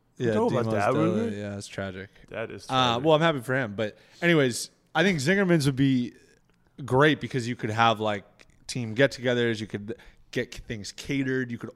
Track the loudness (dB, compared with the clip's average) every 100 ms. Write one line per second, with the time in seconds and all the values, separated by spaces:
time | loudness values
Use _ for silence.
0 | _ -4 0 2 2 0 0 0 2 2
1 | 2 0 -2 -6 -8 -10 -10 -10 -8 -10
2 | -14 -18 -16 -10 -10 -12 -4 0 2 2
3 | 4 4 4 0 -2 -2 -2 -4 -6 -6
4 | _ -4 2 4 2 0 -8 _ _ 0
5 | 2 2 2 2 4 4 4 2 2 2
6 | 0 -8 _ _ _ _ _ -16 -2 4
7 | 4 2 -2 -6 -6 -6 -6 2 4 4
8 | 0 -4 -8 _ -20 _ -10 -8 -6 2
9 | 2 2 -2 0 0 -2 -6 -8 -10 -12
10 | -14 _ -10 -6 -6 -10 -12 -12 -12 -14
11 | -6 -2 -2 -2 -4 -8 -12